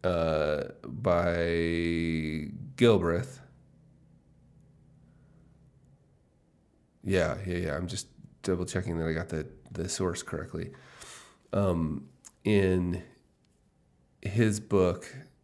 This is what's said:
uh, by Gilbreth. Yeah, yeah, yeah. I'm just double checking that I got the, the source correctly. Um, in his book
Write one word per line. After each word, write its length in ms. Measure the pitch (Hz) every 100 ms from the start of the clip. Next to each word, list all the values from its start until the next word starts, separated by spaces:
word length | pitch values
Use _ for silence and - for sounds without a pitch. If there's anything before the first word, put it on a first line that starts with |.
uh, 600 | 92 87 82 78 76 73 - -
by 520 | - 65 107 87 87 85 85 85 85 85 85 82 82 80 78 78 73 85 - -
Gilbreth. 640 | 120 104 85 85 - - - - - - - - - - _ _ - - - - - - - - - - - - - _ - - _ _ _ _ _ _ _ _ _ _
Yeah, 360 | - 92 80 - 95
yeah, 100 | 87
yeah. 200 | 90 71
I'm 100 | 90
just 220 | - - - - -
double 240 | - 90 87
checking 320 | 90 98 82
that 100 | 80
I 60 |
got 160 | 80 82
the, 160 | 80 - - -
the 160 | - 87
source 340 | - 92 -
correctly. 500 | - 76 - 82 - - - - - - - _ _
Um, 500 | - 98 85 80 71 - _ - _
in 580 | - 104 95 92 87 87 87 - _ _ _ _ _ _ _ _ _ _
his 400 | 98 104 110 101
book 560 | - 101 90 90 - - - _